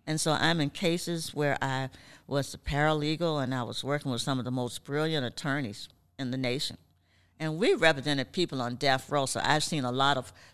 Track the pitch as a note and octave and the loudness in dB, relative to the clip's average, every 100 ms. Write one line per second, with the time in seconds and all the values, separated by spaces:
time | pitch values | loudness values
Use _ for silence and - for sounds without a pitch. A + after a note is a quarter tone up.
0 | - D#3 D#3+ D#3 D#3+ E3+ C#3+ - F3+ F3 | -6 -2 0 2 2 2 0 0 0 0
1 | E3+ E3 D#3+ D3 D3 - C3+ C3 C3 - | -2 -6 -6 -2 0 0 -2 -2 -4 -10
2 | - - - C#3 C3+ - - C#3+ D3+ D#3 | -20 -20 -4 -4 -2 -6 -2 2 4 2
3 | D3 D#3 E3+ D3 C3 C3 A2+ A2+ B2+ D3 | 0 0 0 0 -2 -2 -4 -6 -2 -2
4 | C#3 A#2 C#3 C3 B2 B2+ B2 - - D3 | -2 -2 -2 -2 -2 -2 -4 -6 -6 -2
5 | D#3 D#3 A#2+ - D3 C#3+ A#2+ G#2 - _ | 0 0 -2 -4 -4 -2 -4 -8 -14 _
6 | _ - B2+ C3 B2+ C3 - - _ _ | _ -8 -6 -2 -2 -2 -4 -8 _ _
7 | _ _ _ _ D#3 D#3 C4+ E4 D#3+ C#3+ | _ _ _ _ -6 0 2 6 6 4
8 | C3+ C#3 B2+ - E3+ C3+ A#2+ A#2+ C#3 C3+ | 2 0 0 -2 -2 0 -4 0 2 2
9 | - C#3+ C3+ A2+ A2+ D3+ - D#3 B2+ B2+ | 2 0 0 0 2 2 2 0 0 2
10 | C#3 C3+ - - - | 4 4 0 -14 -20